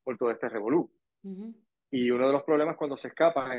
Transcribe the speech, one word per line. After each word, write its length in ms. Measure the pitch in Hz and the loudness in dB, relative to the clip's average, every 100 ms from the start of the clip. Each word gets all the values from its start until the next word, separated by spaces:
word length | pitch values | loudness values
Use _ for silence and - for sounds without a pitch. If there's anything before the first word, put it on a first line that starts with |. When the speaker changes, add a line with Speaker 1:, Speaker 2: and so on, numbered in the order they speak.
Speaker 1:
por 140 | 131 117 | -8 -2
todo 140 | 120 | -2
este 180 | 117 123 | -2 -4
revolú. 420 | 110 107 165 - _ _ _ | -4 0 0 0 _ _ _
Speaker 2:
Ujú. 300 | 196 190 220 226 _ _ - | -14 -12 -14 -16 _ _ -6
Speaker 1:
Y 180 | 127 123 | 0 2
uno 160 | 123 135 | 4 4
de 60 | |
los 100 | 139 | 2
problemas 320 | 139 151 156 156 | 2 2 2 -2
cuando 200 | 151 131 | -6 -6
se 120 | 139 | -8
escapan 420 | - 165 151 131 | 2 2 2 -2